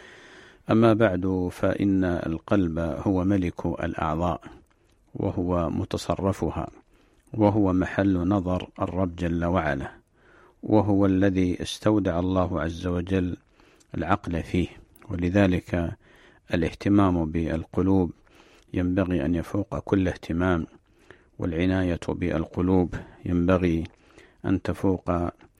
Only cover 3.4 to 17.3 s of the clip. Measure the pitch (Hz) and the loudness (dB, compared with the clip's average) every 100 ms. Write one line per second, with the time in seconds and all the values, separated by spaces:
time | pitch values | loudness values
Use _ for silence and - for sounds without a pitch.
3.4 | 87 - 87 - 85 - 82 78 87 - | 0 -2 -4 -4 -4 -2 -2 0 0 -2
4.4 | - - _ _ _ _ _ - 104 95 | -8 -20 _ _ _ _ _ -6 -4 -2
5.4 | 87 87 82 87 95 - - 85 95 - | -2 0 0 -2 -4 -4 -4 -2 -2 0
6.4 | 80 - - - _ _ _ _ _ 110 | -4 -4 -8 -12 _ _ _ _ _ 2
7.4 | 104 107 95 92 95 - 98 90 87 104 | 2 4 2 2 0 0 2 2 2 0
8.4 | 87 90 - - 92 87 92 85 87 85 | 0 -4 -4 -6 -4 -2 -4 -2 -2 -2
9.4 | 85 92 78 69 65 - _ _ _ _ | 0 0 0 -2 -6 -14 _ _ _ _
10.4 | - _ - 107 98 98 98 92 98 92 | -20 _ 0 2 4 2 2 4 2 2
11.4 | 90 - 101 - 107 107 92 85 92 92 | 0 -2 -6 -2 0 2 0 0 0 0
12.4 | 90 87 82 82 90 87 87 95 90 - | 0 -2 -4 -4 -4 -4 -2 0 -2 -4
13.4 | _ _ _ _ _ - 80 98 - 82 | _ _ _ _ _ -6 -2 -2 -2 -6
14.4 | - 90 80 - - _ - 90 87 101 | -2 -2 -2 -6 -20 _ -10 -4 0 4
15.4 | 95 87 - 87 82 - _ - - _ | 4 2 0 -4 -4 -8 _ -20 -20 _
16.4 | - 87 80 - 98 101 98 87 80 | -6 -2 -2 -2 2 4 4 2 0